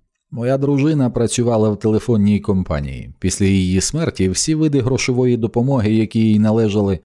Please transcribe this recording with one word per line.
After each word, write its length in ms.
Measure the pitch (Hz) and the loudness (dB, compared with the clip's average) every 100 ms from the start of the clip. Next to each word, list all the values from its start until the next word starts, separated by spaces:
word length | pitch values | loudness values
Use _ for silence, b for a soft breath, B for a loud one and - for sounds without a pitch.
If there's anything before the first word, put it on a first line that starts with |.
| _ _ _ | _ _ _
«Моя 280 | 120 120 135 | -6 -2 -2
дружина 520 | 139 143 147 156 123 | 0 0 2 0 0
працювала 600 | 123 113 - 120 113 107 | 0 -2 0 0 2 0
в 80 | 104 | 0
телефонній 600 | 110 107 - 110 101 104 | 0 0 0 2 2 2
компанії. 760 | - 95 90 78 71 64 67 - | 0 -2 0 -4 -6 -10 -14 -6
Після 280 | 92 - 98 | -4 0 0
її 340 | 98 92 95 | 2 2 0
смерті 480 | - - - - 95 | -2 -2 -4 -2 -2
всі 260 | 90 - | -2 -2
види 260 | 156 156 143 | 0 0 0
грошової 560 | 104 127 - 123 127 120 | 0 -2 -2 0 0 0
допомоги, 560 | 110 117 127 135 107 | -2 -2 0 0 2
які 260 | 110 107 113 | 0 0 0
їй 180 | 110 107 | 2 4
належали, 600 | 107 110 110 104 101 92 | 4 2 2 0 0 -2